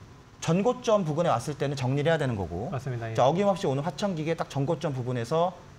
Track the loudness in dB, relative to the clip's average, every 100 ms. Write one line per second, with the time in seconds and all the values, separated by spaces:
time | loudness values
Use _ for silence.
0 | -20 -20 -20 -6 0 2 2 0 2 2
1 | 2 0 2 2 0 -4 -2 -2 0 2
2 | 2 2 0 -2 -4 -4 -4 -6 -6 -6
3 | -2 4 4 4 2 2 0 0 -2 -2
4 | -4 -2 -2 -2 -2 -2 0 0 -2 -4
5 | -4 -4 0 2 0 -2 -18